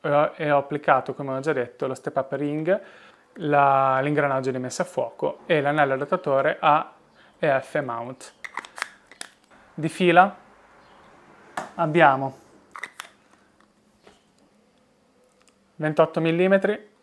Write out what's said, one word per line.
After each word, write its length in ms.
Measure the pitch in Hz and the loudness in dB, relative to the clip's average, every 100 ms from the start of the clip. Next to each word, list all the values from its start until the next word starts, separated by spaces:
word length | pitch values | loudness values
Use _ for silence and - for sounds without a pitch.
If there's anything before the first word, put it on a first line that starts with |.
e 80 | 156 | 2
ho, 240 | 143 151 - | 2 2 -2
e 140 | 156 | 0
ho 60 | 143 | 0
applicato, 560 | 143 147 151 135 127 | 0 -4 2 2 2
come 180 | 131 139 | -8 -6
ho 80 | 131 | -6
già 120 | 139 | -4
detto, 360 | 139 120 - 139 | -2 -4 -6 -6
lo 60 | |
step 220 | 131 - 139 | -6 -6 -6
up 160 | 131 | -6
ring, 480 | 139 147 151 156 208 - - - _ _ - | -6 -4 -4 -2 -2 -4 -20 -20 _ _ -10
la, 600 | 156 147 143 135 135 131 | 0 2 4 4 2 0
l'ingranaggio 520 | 143 147 143 135 131 | 0 0 0 -2 -2
di 60 | 127 | -4
messa 240 | 127 - | -8 -6
a 40 | 180 | -6
fuoco 540 | - 123 - 147 - - | -4 -6 -4 -6 -6 -2
e 140 | 160 | 0
l'anello 340 | 139 151 143 | 0 0 0
adattatore 640 | 135 143 180 - 135 139 - | 0 -2 -4 0 0 0 0
a 320 | 160 151 - - _ _ _ _ | 2 2 0 -16 _ _ _ _
E 200 | 165 135 | 0 0
F 220 | - 151 | -2 -6
mount. 500 | 135 117 120 131 - _ - - - - - - _ - - _ _ - _ | -6 -8 -10 -14 -20 _ -16 -16 -18 -16 -16 -16 _ -20 -20 _ _ -20 _
Di 140 | - 160 | -8 -8
fila 480 | - 180 170 196 - - _ _ - - - - - - - - - - | 0 4 6 4 0 -20 _ _ -20 -20 -20 -20 -20 -20 -20 -14 -14 -12
abbiamo 640 | - 165 160 151 135 135 - _ - _ - - _ - _ _ _ _ _ _ _ _ _ - _ _ _ _ _ _ _ _ _ _ _ _ _ _ _ _ | -6 -2 6 6 6 -4 -10 _ -20 _ -18 -18 _ -20 _ _ _ _ _ _ _ _ _ -20 _ _ _ _ _ _ _ _ _ _ _ _ _ _ _ _
ventotto 460 | _ 156 151 160 165 | _ -4 2 2 2
millimetri 680 | 165 165 185 196 196 208 - _ | -2 2 2 2 0 -4 -10 _